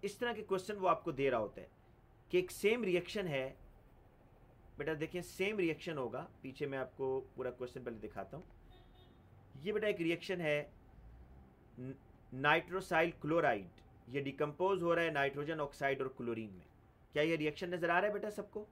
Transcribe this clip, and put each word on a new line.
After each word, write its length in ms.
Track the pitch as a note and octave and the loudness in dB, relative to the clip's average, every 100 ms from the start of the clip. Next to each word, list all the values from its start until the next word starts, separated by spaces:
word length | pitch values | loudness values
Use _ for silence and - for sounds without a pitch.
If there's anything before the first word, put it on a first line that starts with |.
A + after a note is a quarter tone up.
इस 160 | G3+ - | -8 -4
तरह 140 | A#3+ | -4
के 80 | A3+ | -2
question 320 | G3 F#3+ F#3 | -2 -2 -2
वो 140 | G#3 F#3 | 0 4
आपको 240 | D#3+ - | 4 2
दे 180 | C3+ C#3 | 0 2
रहा 100 | A#2+ | 4
होता 220 | G#2 - | 0 -6
है 80 | - - - - - - - | -18 -20 -20 -20 -20 -20 0
कि 80 | F3+ | 0
एक 120 | F3+ | 0
same 320 | - - A#3+ | 0 2 2
reaction 440 | G#3+ F3 F3 - F#3 | 2 0 0 -4 -2
है। 300 | C#3 C3 - - - - - - - - - - - - - | -2 -2 -8 -20 -20 -20 -20 -20 -20 -20 -20 -20 -20 -20 -6
बेटा, 160 | D3 | -4
देखिए, 280 | D3+ D#3+ F3 | -2 -4 -6
same 360 | E3+ - F#3+ G#3+ | -8 -2 -2 2
reaction 400 | E3+ D3+ - D#3 | 2 2 -4 -4
होगा। 320 | B2 B2+ D#3 - | -4 -4 -8 -12
पीछे 220 | C3+ C3 C#3+ | -14 -6 -4
मैं 120 | C3+ | -2
आपको 440 | C3+ - C3+ C3 | -4 -2 -2 0
पूरा 300 | C3 - B2+ | -4 -6 -6
question 320 | B2 B2 C3+ | -4 -8 -6
पहले 140 | A#2+ A2+ | -8 -8
दिखाता 400 | G#2+ G2+ G2 C#3+ | -10 -10 -10 -10
हूँ। 80 | - - - - - - - - - - - C#3 | -14 -20 -20 -20 -20 -20 -20 -20 -20 -20 -20 -8
ये, 120 | D#3+ | -2
बेटा, 140 | G#3+ G#3+ | 2 2
एक 140 | G3+ | 2
reaction 400 | E3 E3 - F3+ | 0 0 -2 -2
है 300 | D#3+ D3 - - - - - - - - - - - - | 2 2 0 -12 -20 -20 -20 -20 -20 -20 -20 -20 -20 -12
न-, 160 | B2+ C3+ - - - | -12 -12 -16 -20 -14
nitrosyl 800 | B2+ C#3+ D#3+ E3 F3+ F#3 E3+ D#3+ | 0 4 4 4 -6 0 2 2
chloride, 560 | - C#3+ E3 D3 A2 F2+ - - - - | 0 2 4 4 2 -2 -16 -20 -20 -6
ये 120 | C3 | -4
decompose 600 | C#3 C3+ D3 D3 F#3 G3 | -4 -2 -2 2 2 2
हो 120 | E3+ | 4
रहा 120 | E3+ E3 | 4 4
है 60 | |
nitrogen 480 | D3+ C#3 C#3 D3 D#3+ | 2 2 0 -4 -2
oxide 420 | C#3+ - C#3 C3+ | -4 0 0 2
और 60 | C3 | -2
क्लोरीन 440 | C3 A#2+ A2+ A2 | -2 -4 -2 -4
में। 140 | F#2 - - - - - | -12 -18 -20 -20 -20 -6
क्या 100 | D3 | 0
ये 120 | D#3 E3 | 2 2
reaction 380 | D3+ D3 F3+ | 0 -2 -4
नज़र 160 | F3 E3+ | -2 2
आ 100 | E3+ | 4
रहा 80 | G#3 | 4
है, 60 | |
बेटा, 160 | G3+ G#3+ | 0 -4
सबको? 380 | G#3 G3 G#3+ G#3 | -6 -8 -8 -12